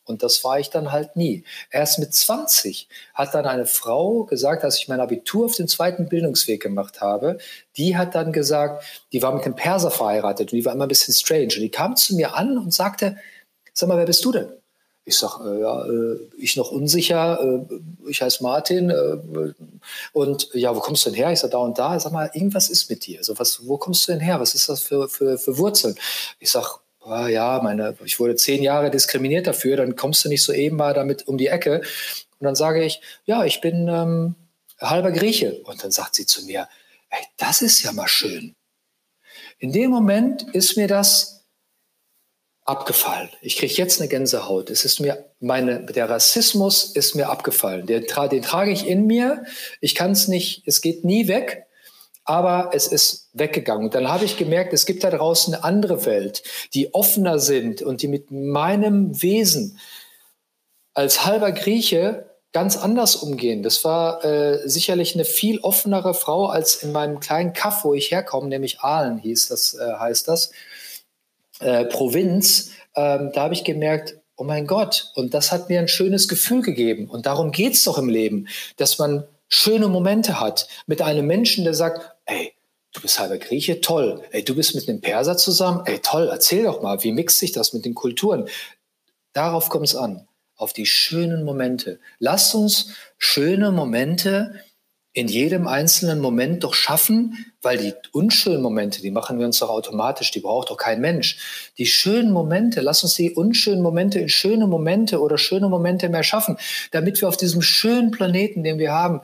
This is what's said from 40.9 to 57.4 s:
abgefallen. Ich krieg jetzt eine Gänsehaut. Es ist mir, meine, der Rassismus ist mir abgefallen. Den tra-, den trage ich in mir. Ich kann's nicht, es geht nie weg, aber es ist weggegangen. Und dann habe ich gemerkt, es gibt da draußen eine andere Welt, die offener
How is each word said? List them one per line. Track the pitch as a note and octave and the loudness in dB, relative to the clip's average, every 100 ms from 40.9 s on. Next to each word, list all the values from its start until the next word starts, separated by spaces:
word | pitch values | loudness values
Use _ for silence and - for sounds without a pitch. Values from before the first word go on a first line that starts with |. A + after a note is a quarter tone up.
| G3 G3 - - - _ _ _ _ _ _ _ _ _ _ _ _ - | 4 4 4 2 -6 _ _ _ _ _ _ _ _ _ _ _ _ -6
abgefallen. | C#3 - - - - - - | -4 -2 0 0 -4 -8 -10
Ich | - - | -6 -2
krieg | C3+ - | 0 0
jetzt | F3+ - | 2 2
eine | D3 | 0
Gänsehaut. | C3+ C3 A#2 G2 F#2+ - | -2 0 -2 -2 -4 -2
Es | - | 0
ist | B2+ - | 0 2
mir, | C#3+ C#3 - _ | 0 -2 -8 _
meine, | A#2+ C3 B2+ A#2+ - | -2 0 0 -2 -4
der | B2 A2+ | -2 0
Rassismus | A#2 - A#3 G#3+ G#3 G3 - | 4 4 4 2 4 4 2
ist | - D3 C#3 D3+ | 0 0 0 2
mir | C#3 | 0
abgefallen. | B2+ - - G2+ F#2 F#2+ | -2 -2 0 0 -2 -2
Den | A#2 | -2
tra-, | A#2 - C#3+ | -2 -2 0
den | C3+ | 0
trage | A#2+ E3+ G3+ | 0 0 0
ich | F3 D#3 | 0 0
in | F#3 G#3+ | 2 4
mir. | A#3 B3 D4+ - - - - | 4 2 -2 -6 -14 -14 -4
Ich | D3 - | -2 0
kann's | F3+ G3 - | 2 2 2
nicht, | F3+ F3 - - | 0 -2 -4 -2
es | - | 0
geht | E3 E3 | 0 0
nie | F3 G#3 G3+ | 2 2 2
weg, | G#3+ B3 - - _ - - - - | 0 -2 -8 -16 _ -20 -20 -20 -10
aber | - E3 F3+ F3+ F3+ | -2 0 2 2 0
es | D3 - | 0 0
ist | D3+ - - - | 2 0 0 -8
weggegangen. | A#2 D3+ D#3+ - G#2+ A2 | -4 -2 -2 -2 -2 -2
Und | C3 | 0
dann | B2+ | 0
habe | F3+ | 0
ich | G#3 - | 0 0
gemerkt, | D#3 E3+ F3+ | 0 0 2
es | D#3+ - | 0 0
gibt | F3+ | 0
da | F#3 | 0
draußen | D#3+ D#3 E3 - | 2 2 2 2
eine | D#3+ | 0
andere | D#3 G3+ G3 E3+ B2+ | 0 2 2 0 0
Welt, | G#2 G2 - - - - | 0 0 -6 -10 -12 -4
die | C#3 C3+ | -2 0
offener | F#3 G3+ G#3+ F#3 D#3 | 2 2 4 2 2